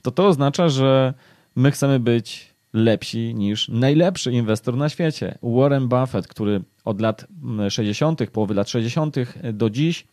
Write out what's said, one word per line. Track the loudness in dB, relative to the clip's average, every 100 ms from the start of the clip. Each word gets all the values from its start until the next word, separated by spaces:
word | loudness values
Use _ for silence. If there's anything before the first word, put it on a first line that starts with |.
to | -4
to | 2 2
oznacza, | 4 2 2 2
że | 4 4 4 2 -2 _ _ _ 2
my | 2
chcemy | 2 2 2
być | 2 0 0 -16 -20 _ _
lepsi | 2 2 2 -2 -6 -6
niż | -2 -2 -2 -4
najlepszy | 0 2 4 2 0 0
inwestor | 0 2 0 -2 -2
na | -2
świecie. | -2 -4 -2 -8 -6
Warren | -2 2 2 2 2
Buffett, | 0 0 -4 -6
który | -4 -2 -2 -4 _
od | -6 -2
lat, | -2 -4 -14 -14
mm, | -8 -4 -4
sześćdziesiątych, | -2 -4 0 -2 -2 -4
połowy | -2 -2
lat | -2 -2
sześćdziesiątych | -2 -2 -2 -2 -4 -6 -8 -10
do | -2 -2
dziś | 0 -2 -2 -10